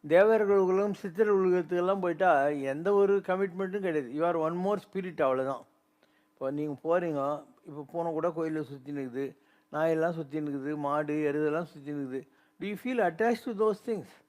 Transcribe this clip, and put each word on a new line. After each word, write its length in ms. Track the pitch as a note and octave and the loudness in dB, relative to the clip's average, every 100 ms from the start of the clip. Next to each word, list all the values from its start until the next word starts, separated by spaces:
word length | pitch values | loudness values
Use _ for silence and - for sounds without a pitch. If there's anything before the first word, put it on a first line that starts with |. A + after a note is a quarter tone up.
| D3+ | 6
தேவர்கள் 480 | E3 G#3 A3+ G#3 G3+ | 6 8 6 4 4
உலகம், 380 | F#3 F#3 G#3 | 4 2 0
சித்திர 400 | G3 G3 E3+ G#3 | -4 -8 0 2
உலகத்துக்கெல்லாம் 640 | G3+ F#3+ F3+ D#3+ F3 F3+ G3 | 4 4 2 2 0 0 0
போயிட்டா 480 | F3+ D#3+ F#3 D3 C#3 | 0 2 4 6 4
எந்த 440 | D3 C3+ C#3 F3+ | 0 -4 -2 2
ஒரு 240 | G3+ G3 G3 F#3+ | 4 4 2 0
கமிட்மெண்ட்டும் 540 | F#3 G3 F3+ F#3+ G3+ | -2 -2 -4 -6 -2
கிடையாது. 300 | F#3+ D#3 B2 | -2 -2 -2
You 100 | C#3+ | -2
are 120 | E3+ E3+ | 0 0
one 200 | D#3 F3 | -2 -2
more 220 | F#3+ G#3 | -2 -2
spirit, 420 | - G3 F#3 D#3+ | -4 -8 -8 0
அவ்வளவுதான். 440 | C#3 C3 C3 C3 - _ _ _ _ _ _ | 0 2 -2 -6 -12 _ _ _ _ _ _
இப்போ 180 | _ C3+ | _ -6
நீங்க 220 | D3 D3+ | -4 -6
போறீங்க, 720 | C#3 D#3+ F3 F3 D3 C#3 D3 C#3+ _ - | -6 0 0 0 -2 -2 -4 -8 _ -18
இப்போ 180 | D3 C#3 | -16 -10
பூனை 200 | E3+ E3+ | -6 -4
கூட 160 | D#3+ E3+ | -2 -2
கோயில்ல 320 | E3 D#3+ D#3 | -2 -4 -4
சுத்தின்னு 420 | C3+ C#3 C3 C#3+ | -6 -12 -10 -8
இருக்குது, 340 | C3 B2 C#3 C3 _ _ _ | -6 -6 -8 -10 _ _ _
நாயெல்லாம் 420 | D3 D#3+ D#3+ E3 E3 | -2 0 2 0 -2
சுத்தின்னு 300 | D3 D3+ D3+ | -6 -6 -6
இருக்குது, 260 | C#3 C#3 D3+ | -6 -6 -4
மாடு, 380 | C#3+ D3 D3+ | -2 -2 -2
எருதெல்லாம் 520 | D3+ D3 D3 D3+ D3+ E3+ | 0 0 0 0 -2 -6
சுத்தின்னு 360 | D3+ C#3 D3 | -12 -10 -8
இருக்குது. 240 | C3+ C3 - _ _ _ | -6 -8 -10 _ _ _
Do 40 | |
you 120 | G3 G3+ | -8 -6
feel 180 | B3 B3+ F#3 | -4 0 0
attached 220 | E3 A3+ | 2 0
to 200 | A3+ - | 0 -4
those 280 | G#3 A3 G3+ - | 0 0 0 -4
things? 200 | G#3+ - - | -6 -8 -20